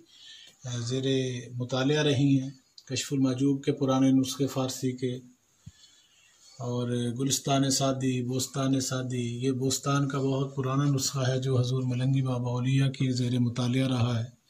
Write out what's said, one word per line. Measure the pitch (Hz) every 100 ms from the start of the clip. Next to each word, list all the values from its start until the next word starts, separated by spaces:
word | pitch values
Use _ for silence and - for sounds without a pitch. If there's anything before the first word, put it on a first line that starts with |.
| - - - - - - 127
अ, | 120
ज़ेरे | 117 131 135 135 131 123 120
मुतालिया | 123 - 131 135 151
रही | 151 131 139 135
हैं। | 131 - _ - -
कशफुल | 127 - 143
माजूब | 131 127 139 139
के | 147
पुराने | 139 135 131 135
नुस्खे | 131 131 - 135
फ़ारसी | 135 131 - 131
के, | 123 127 127 - _ _ _ - - - _ _ _ _ _ - -
और | 123 123 123 123 120
गुलिस्तान | 120 135 127 - 139 139
सादी, | - 135 127 131 127
बोस्तान | 120 127 120 143 135 135
सादी, | - 127 127 123 120 120
ये | 135
बोस्तान | 127 135 131 143 143 135
का | 139
बहुत | 135 135 135 -
पुराना | 127 135 143
नुस्खा | 135 - 139 127
है | 131
जो | 131 123
हजूर | 123 131 127
मलंगी | 123 131 135
बाबा | 131 123 123
औलिया | 123 127 135 135
की | - 131
ज़ेरे | 123 123 123
मुतालिया | 120 117 123 127 131
रहा | 127 117 117
है। | 117 -